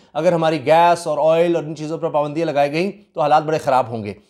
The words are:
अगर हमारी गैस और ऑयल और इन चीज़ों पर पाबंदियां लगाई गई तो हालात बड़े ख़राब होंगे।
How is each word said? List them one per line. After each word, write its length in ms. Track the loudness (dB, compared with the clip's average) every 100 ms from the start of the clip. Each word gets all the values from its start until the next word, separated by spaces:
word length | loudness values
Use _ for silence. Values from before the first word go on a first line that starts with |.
| _ -2
अगर 180 | 0
हमारी 260 | 2 0 0
गैस 480 | 2 4 4 2 -2
और 100 | 0
ऑयल 400 | 2 2 2 0
और 60 |
इन 100 | -4 -10
चीज़ों 220 | -10 -6
पर 120 | -4
पाबंदियां 400 | -2 -2 -4 -2
लगाई 200 | 0 0
गई 200 | 0 -4
तो 320 | -6 _ -4
हालात 220 | 2 2
बड़े 160 | 2 -2
ख़राब 300 | 0 0 0
होंगे। 260 | -6 -10 -12